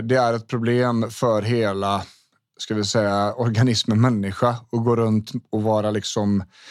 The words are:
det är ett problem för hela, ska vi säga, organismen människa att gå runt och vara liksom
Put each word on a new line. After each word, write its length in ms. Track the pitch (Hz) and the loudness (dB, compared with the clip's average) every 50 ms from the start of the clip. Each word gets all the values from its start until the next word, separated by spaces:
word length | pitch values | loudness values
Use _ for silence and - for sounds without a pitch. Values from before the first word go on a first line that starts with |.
| 110 | 0
det 120 | 113 131 | 2 2
är 160 | 127 123 117 | 2 2 2
ett 160 | 117 113 110 - | 0 -2 -4 -6
problem 640 | 131 117 113 117 120 123 123 123 120 113 113 113 | -4 -2 0 2 2 2 2 2 0 0 -2 -4
för 320 | - - 131 120 110 107 | -4 -2 0 0 2 0
hela, 600 | 101 110 123 117 110 101 95 98 101 98 101 101 98 - - _ _ _ _ _ _ _ _ - | 0 0 0 0 0 0 -2 -2 -2 -2 -2 -2 -4 -8 -16 _ _ _ _ _ _ _ _ -16
ska 160 | - - 110 | -8 -4 -4
vi 100 | 107 101 | -2 -2
säga, 500 | 101 - 117 104 101 101 101 101 104 107 | 0 0 0 2 2 2 0 0 -2 -2
organismen 640 | 127 120 120 107 107 127 127 113 - - - 107 107 | -2 -2 0 2 2 2 2 2 0 0 2 2 4
människa 480 | 120 127 120 104 98 98 92 - 123 120 | 4 2 2 0 -2 -4 -2 0 0 0
att 360 | 120 117 - _ - 117 113 | 0 -2 -8 _ -4 -2 0
gå 120 | 123 120 | 2 2
runt 360 | 113 113 110 110 107 110 - - 123 - _ | 2 2 2 2 0 0 -4 -8 -10 -8 _
och 120 | - 110 | -6 -2
vara 280 | 107 110 110 107 104 107 | 0 0 0 0 0 0
liksom 540 | 107 104 - - - 113 104 101 101 98 87 - _ - - - | -2 -2 -4 -4 -4 -2 0 0 0 0 -2 -6 _ -20 -20 -20